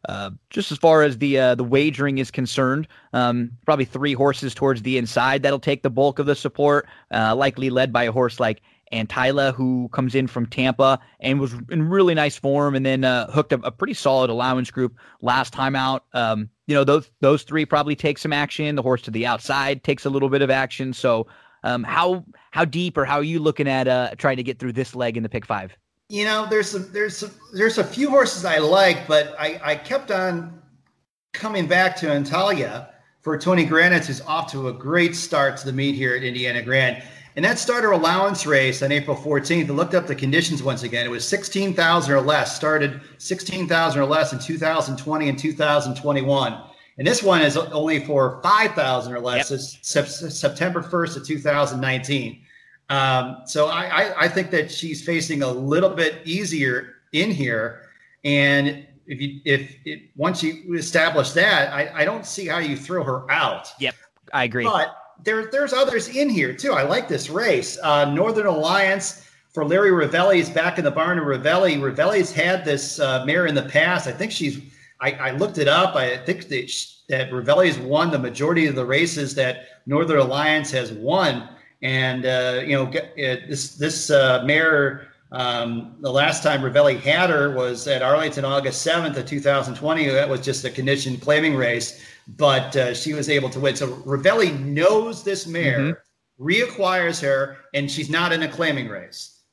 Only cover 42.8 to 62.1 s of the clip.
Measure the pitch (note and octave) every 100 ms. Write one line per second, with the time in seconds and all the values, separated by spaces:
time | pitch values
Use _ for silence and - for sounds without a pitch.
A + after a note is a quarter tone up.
42.8 | C#3+ C3+ - - - F#3 - F#3+ D#3+ E3
43.8 | E3 C#3 C#3 D#3 D#3 C3 - E3 D#3 D#3+
44.8 | C3+ B2+ D3+ D#3 D3 C3 D#3 D#3 D3+ D3
45.8 | C3 B2+ D3 C#3 C3 C#3 A#2+ A2 - -
46.8 | _ - D3 A#3+ G3+ F3 D3+ D#3+ E3 D3+
47.8 | D#3 D3+ D3 C#3+ B2+ - F3 G#3 A3 E3+
48.8 | C3 B2+ B2 B2 B2 B2 C3+ C3+ - -
49.8 | - C#3+ D3 - E3 - D3 - F3+ F3
50.8 | D#3+ F3 E3 C#3+ C#3 D3+ D3 D3 C#3 C3
51.8 | C3 C3 C3 C#3 A2+ - _ - _ _
52.8 | - C#3 C3+ B2+ B2+ B2+ - D3+ D3+ E3+
53.8 | F3+ E3 G#3 F3+ E3+ F#3+ F3 E3+ D3+ -
54.8 | E3 C#3+ - E3 - D3 C3 B2 C3+ D#3+
55.8 | F#3+ E3 D#3+ - - F3+ F#3+ D#3 C3 B2
56.8 | - - _ D3+ G#3+ F3 C#3 A2+ A#2 -
57.8 | - _ _ _ C#3+ C#3+ C#3 C#3+ C#3+ -
58.8 | - _ - C3+ C#3 C#3 C#3+ C#3 - -
59.8 | D#3 D3+ _ - E3 F3+ D#3+ D#3+ F3+ E3+
60.8 | D#3+ E3 E3 D#3 C3 E3+ G3+ E3+ C#3 C#3+
61.8 | D3+ D#3 D#3+